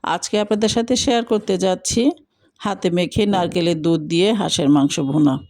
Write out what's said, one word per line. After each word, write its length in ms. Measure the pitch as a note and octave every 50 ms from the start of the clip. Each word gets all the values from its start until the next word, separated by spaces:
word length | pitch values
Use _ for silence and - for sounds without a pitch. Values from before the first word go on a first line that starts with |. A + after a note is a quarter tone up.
| -
আজকে 320 | - D#3+ F3 - - - G#3 G#3
আপনাদের 280 | G#3 A3 G#3 A3 G#3+ -
সাথে 180 | A#3+ A#3 A#3+ B3+ B3 -
শেয়ার 200 | - A#3+ A#3 A#3 -
করতে 220 | A#3 G#3 G#3 - G3 F3+ F#3+
যাচ্ছি 380 | F#3+ F#3 F#3 - - - A#3 A#3+ C#4+ E4+ _ _ _ _ _ _ _ _ _ -
হাতে 240 | G#3+ G3 F#3+ - F#3 E3+
মেখে 260 | F3+ F3+ - - - G#3 G#3 G3+
নারকেলের 440 | F#3 F3 F3 - F3+ E3+ E3+ E3+ D#3+ D3+
দুধ 160 | E3 E3 E3 D3+ D#3
দিয়ে 160 | E3 E3 F3+ G#3 A3+ G3+
হাঁসের 300 | F#3 E3 - - D#3+ C#3 D3
মাংস 200 | D3 C#3 C#3+ - - D3 C3+
ভুনা। 260 | C3+ D#3 D3+ C#3+ C3 B2+ - -